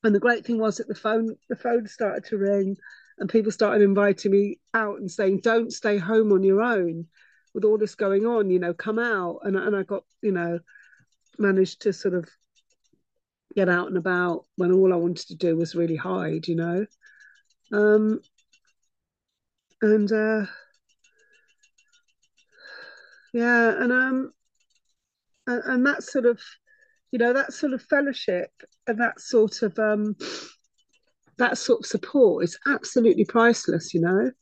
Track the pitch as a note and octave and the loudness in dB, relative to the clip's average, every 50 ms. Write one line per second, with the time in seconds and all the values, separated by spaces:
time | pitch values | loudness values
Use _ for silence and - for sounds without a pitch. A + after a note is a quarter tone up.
0 | - A3 G3+ G3+ - A#3+ A#3+ G#3+ - - A#3+ A3 A3 G#3+ - - - - G3+ - | 4 4 2 4 2 2 0 0 -2 -4 -2 0 0 -2 -2 -4 -8 -8 -10 -6
1 | - G#3+ A3 A3+ A3+ A3 G#3+ _ _ _ A#3+ - - A#3+ A#3+ A#3+ A3 G3+ - - | -2 -2 0 0 -2 -2 -6 _ _ _ -12 -6 -4 -2 -2 -2 -2 -6 -6 -4
2 | A#3 G3 - - - - A3 G3+ G3 G3 G3+ G3+ G3 F#3+ G3 - - - - - | -4 -4 -4 -6 -8 -6 -4 -2 0 0 0 0 0 -2 -4 -8 -12 -20 -20 -20
3 | _ _ _ - G#3 F#3+ - A3 G#3 A3 G3 - A3 G#3 - G#3+ G#3 G3 G3 G3+ | _ _ _ -10 -8 0 0 0 0 0 0 0 0 2 4 4 4 6 6 4
4 | G3+ G3+ G3 - - G3+ G3 G3+ G3+ G3+ - _ _ _ - A3+ A3 G#3 G3+ - | 4 2 2 0 0 2 4 4 2 0 -4 _ _ _ -4 -2 -2 -2 -6 -8
5 | G#3 F3+ - - G3+ F#3+ G3 F#3+ - A#3 A3+ A#3 A#3 A#3 - - - G#3+ G#3 G3+ | -10 -10 -4 -2 0 0 0 0 0 2 2 2 0 -2 -8 -4 -2 0 0 0
6 | E3 F3+ A3 A3 A3 G#3 G3+ F#3 F#3+ G3 F#3+ G3+ A3+ B3 A#3 G3 F3+ E3+ E3 E3 | 0 2 2 2 4 4 4 4 4 4 4 4 2 2 0 0 -2 -2 -4 -8
7 | E3+ _ _ _ _ _ _ _ _ _ _ G#3+ G3 G#3+ A3 G#3 G#3+ G#3 - - | -12 _ _ _ _ _ _ _ _ _ _ 0 2 2 2 2 0 -4 -2 -4
8 | A3 G3 G3 G3 G#3+ A#3 A#3+ A3+ G#3 F#3+ F3+ F#3 F3 E3+ E3+ - - G#3+ G#3+ A3+ | -2 0 2 2 2 2 0 0 2 2 2 0 0 -2 -6 -4 -6 -4 -2 -2
9 | A#3+ A#3+ A3 G3 F3+ E3+ - - - G3+ F#3+ F#3+ - G#3 G3+ G3 F#3 - G3+ F#3+ | -2 0 -2 -2 -2 -6 -8 -6 -4 -2 -2 -2 0 -2 -2 -2 -4 -4 -8 -8
10 | _ _ _ _ - G#3+ F#3+ F3 E3+ E3+ E3+ E3+ E3+ _ _ - - _ _ _ | _ _ _ _ -4 -2 -2 -2 -2 -4 -4 -6 _ _ _ -20 -20 _ _ _
11 | _ _ _ _ _ _ _ - G#3 G3 F#3+ F#3+ F#3+ F#3 - _ - G#3+ F#3 - | _ _ _ _ _ _ _ -2 0 2 2 2 0 0 -2 _ -4 -4 -4 -2
12 | - G3 F3+ F3+ E3 _ _ _ _ _ _ _ _ _ _ _ _ _ _ _ | -4 -4 -4 -4 -6 _ _ _ _ _ _ _ _ _ _ _ _ _ _ _
13 | _ _ _ _ _ _ _ _ _ _ - G3+ F#3+ F3+ F3 F3 F3+ - F#3 F3+ | _ _ _ _ _ _ _ _ _ _ -2 0 2 2 2 0 -2 -2 -4 -4
14 | E3 F#3+ F3+ F3+ F3+ F3 E3 - _ _ _ - F3+ F3 F3+ F#3+ F#3+ F#3 F3+ E3+ | -2 -2 -2 0 -2 -2 -4 -6 _ _ _ -2 0 2 4 4 4 4 4 2
15 | E3+ F3 F3 - - - E3+ D#3+ - E3+ E3 D#3+ E3+ D#3+ - E3+ E3+ E3 E3 D#3 | 0 -2 -4 -6 -10 -16 -8 -4 -2 0 0 0 -2 -4 -2 -2 -2 -2 -2 -4
16 | - F#3 F#3 F#3 F3 D#3+ D#3+ E3 D#3+ F3 E3 E3 E3+ E3+ E3+ F#3 G#3+ - _ _ | -4 -6 -6 -4 -4 -4 -6 -6 -4 -4 -4 -4 -2 -2 -2 -4 -4 -6 _ _
17 | _ - _ _ - - _ _ _ _ _ _ _ _ G#3+ G#3 G#3 G#3 G#3+ G#3+ | _ -20 _ _ -20 -20 _ _ _ _ _ _ _ _ -2 2 4 4 4 4
18 | G#3+ G#3+ A3 - _ _ _ _ _ _ _ _ _ _ _ _ _ _ _ _ | 4 2 -2 -4 _ _ _ _ _ _ _ _ _ _ _ _ _ _ _ _
19 | _ _ _ _ _ _ _ _ _ _ _ _ _ _ _ _ A3+ G#3+ G#3+ A3 | _ _ _ _ _ _ _ _ _ _ _ _ _ _ _ _ 2 4 4 4
20 | G#3 G3+ A3 G#3+ G#3+ A3 A3 G#3+ G3+ - - - - _ _ _ _ _ _ _ | 4 2 0 0 0 0 -2 -2 -4 -6 -10 -20 -20 _ _ _ _ _ _ _
21 | _ _ _ _ _ _ _ _ _ _ _ _ _ _ _ _ _ _ _ _ | _ _ _ _ _ _ _ _ _ _ _ _ _ _ _ _ _ _ _ _
22 | _ _ _ _ _ _ _ _ _ _ _ _ - - - - - - - - | _ _ _ _ _ _ _ _ _ _ _ _ -20 -20 -20 -20 -20 -20 -20 -20
23 | - - - _ _ _ - A#3+ A#3 A#3+ A#3+ A#3+ A#3 A3+ G3+ - B3+ A#3+ B3+ B3+ | -20 -20 -20 _ _ _ -4 -2 0 2 2 4 4 2 2 0 0 0 2 2
24 | C4 C4 C4 C4 C4+ - _ _ _ _ _ _ _ _ _ _ _ _ _ _ | 0 0 -2 -4 -4 -6 _ _ _ _ _ _ _ _ _ _ _ _ _ _
25 | _ _ _ _ _ _ _ _ _ - A#3+ A#3+ - B3+ B3+ B3 B3+ C#4+ C#4 - | _ _ _ _ _ _ _ _ _ -6 -6 -6 -4 -2 0 2 2 0 0 -2
26 | - - - C#4 A#3 A#3+ A#3+ - - - - _ _ _ _ _ _ _ _ _ | -8 -4 -4 2 2 2 0 0 -8 -20 -20 _ _ _ _ _ _ _ _ _
27 | _ _ - A3+ A#3 A#3+ B3 C4+ C#4 - B3 - - C#4+ B3+ B3+ - _ D4+ C#4 | _ _ -2 0 0 2 2 0 -2 -4 -6 -6 -4 -4 -4 -6 -2 _ 0 0
28 | C#4+ C#4 B3 - - - F#3 F3+ - - _ _ - _ _ _ _ - A3+ G#3+ | 0 -2 -4 -4 -4 -4 -4 -4 -6 -8 _ _ -20 _ _ _ _ -6 -4 -2
29 | A#3+ - - - - - - A3+ G#3+ G#3 - - A#3+ G3+ - - A3 G#3+ G#3+ G#3 | -2 -4 -4 -8 -10 0 2 2 2 2 0 -4 -4 -4 -2 -2 0 0 0 0
30 | G#3+ G#3+ G3+ _ - - - - - - - _ _ _ _ _ _ _ _ _ | -2 -4 -6 _ -10 -12 -12 -14 -16 -18 -20 _ _ _ _ _ _ _ _ _
31 | _ _ _ _ _ _ _ - B3 A3 - - - - C4 - - - - - | _ _ _ _ _ _ _ -2 -2 0 0 -4 0 0 0 0 0 -6 -6 -8
32 | - - - C#4+ B3+ G3 - - E3 E3+ - - - C#4 C#4 - - - - B3+ | -8 -2 4 4 6 6 4 2 -4 -6 -6 -8 -4 -4 -4 -4 -6 -2 0 2
33 | A3+ A#3 - - G#3 - - A3+ A3+ A#3+ A#3 - - - - E3 - - - E3+ | 4 4 4 4 2 2 2 4 4 4 4 2 -2 -4 -4 -4 -4 -2 -2 0
34 | E3 F3 F#3 G3 A#3 C4 B3+ _ | 2 2 2 2 0 -2 -4 _